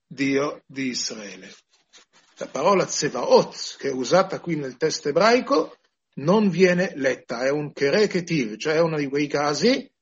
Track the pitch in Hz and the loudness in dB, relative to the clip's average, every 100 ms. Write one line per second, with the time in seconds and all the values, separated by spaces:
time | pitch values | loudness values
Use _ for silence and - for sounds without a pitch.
0 | - 127 139 139 147 - - 135 131 113 | -14 -4 0 0 0 -4 -12 -8 -6 -6
1 | - 113 101 92 95 - _ _ _ - | -8 -8 -14 -16 -20 -20 _ _ _ -20
2 | _ _ _ - - 131 165 190 151 - | _ _ _ -14 -10 -2 2 2 2 -2
3 | 127 123 131 240 170 - - - 139 131 | -4 -4 4 4 4 -4 -14 -10 -6 -4
4 | 123 175 185 147 - 151 135 123 156 - | 2 2 2 -4 -6 -6 -6 -4 -4 -4
5 | 147 147 214 247 - - - - _ _ | -2 2 4 2 2 0 -2 -8 _ _
6 | _ - 143 214 202 165 185 180 185 147 | _ -4 2 2 2 4 4 2 -2 -2
7 | 135 120 - 120 131 147 147 - 139 190 | -4 -4 -6 -4 -2 -2 -4 -2 0 2
8 | 208 185 175 165 110 107 156 156 170 156 | 2 0 -2 -2 -2 -4 -2 2 2 0
9 | 143 139 143 143 147 143 220 269 - _ | -4 -2 -2 0 -2 0 2 2 -4 _